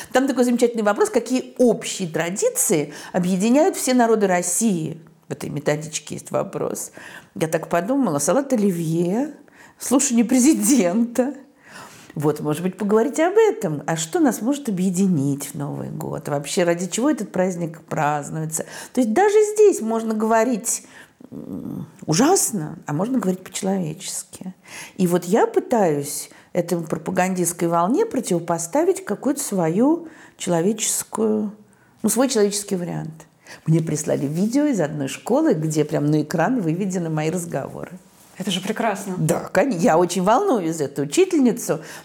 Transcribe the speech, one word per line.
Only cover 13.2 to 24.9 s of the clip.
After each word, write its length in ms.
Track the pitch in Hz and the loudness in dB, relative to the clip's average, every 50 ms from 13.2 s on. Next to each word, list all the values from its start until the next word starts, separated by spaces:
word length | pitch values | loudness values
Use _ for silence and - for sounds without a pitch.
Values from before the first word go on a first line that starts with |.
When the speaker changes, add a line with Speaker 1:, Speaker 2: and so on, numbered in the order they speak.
Speaker 1:
об 140 | 320 359 392 | 0 2 4
этом. 460 | 440 453 415 - - - 165 151 139 - | 4 4 4 4 0 -2 -4 -4 -4 -4
А 100 | - 165 | -2 -2
что 240 | 160 - - - 359 | -2 -2 -2 0 2
нас 200 | 311 254 185 - | 2 2 2 0
может 280 | 208 247 285 277 285 226 | -2 -2 -2 -2 -4 -4
объединить 800 | 196 170 185 196 180 180 202 190 180 143 135 143 139 139 - - | -2 0 0 0 2 2 2 2 4 2 2 0 -2 -4 -6 -8
в 60 | - | -10
Новый 360 | 147 143 143 143 135 131 135 | -8 -8 -6 -6 -8 -8 -8
год? 380 | - - - 139 143 147 151 143 | -8 -8 -8 -8 -8 -8 -6 -4
Вообще, 360 | 143 143 147 - - 196 175 | -4 -4 -4 -2 0 0 2
ради 220 | 170 170 170 185 | 2 2 0 -2
чего 240 | 185 - 220 240 302 | -6 -4 0 0 0
этот 200 | 302 220 208 - | 0 0 -4 -4
праздник 520 | - - 185 190 180 170 170 156 160 - - | -2 -2 -2 -2 -2 -4 -6 -8 -8 -12 -14
празднуется? 840 | - - 160 147 147 151 147 139 - - 160 156 156 160 - - - - - - - - | -8 -4 -2 0 0 0 -2 -4 -6 -6 -6 -6 -6 -6 -6 -8 -10 -12 -16 -16 -6 -2
То 80 | 247 254 | 0 0
есть 100 | 214 214 | 2 4
даже 240 | 349 392 427 403 440 427 415 427 | 4 4 6 6 4 4 4 4
здесь 280 | 427 427 403 302 - 226 | 6 6 6 6 4 0
можно 320 | 220 226 226 226 220 220 | -2 -2 -2 -2 -2 -2
говорить, 680 | 214 220 220 226 226 220 262 247 190 - - - - - - - - - - _ - - - | 0 2 2 4 4 4 2 0 -2 -2 -4 -6 -6 -6 -12 -20 -20 -20 -20 _ -20 -20 -18
м, 560 | - - - - - - - - - - - - - - - | -16 -14 -12 -10 -10 -10 -8 -8 -8 -10 -10 -12 -14 -8 -4
ужасно, 720 | - 156 175 262 320 392 381 - - 226 185 151 156 165 - - | 0 2 4 4 6 4 4 2 0 -2 -4 -4 -6 -8 -10 -8
а 80 | - 147 | -6 -4
можно 240 | 151 190 247 262 247 | -2 -2 -2 -2 -2
говорить 260 | 190 185 180 185 - | 0 -2 -2 -4 -6
по-человечески. 1120 | - - - - 190 196 190 175 151 160 - - - - - - _ - - - 185 - _ _ - - - - - | -12 -10 -6 -4 -2 -2 -2 -2 -4 -6 -8 -10 -10 -10 -10 -12 _ -16 -16 -16 -16 -16 _ _ -20 -18 -16 -16 -10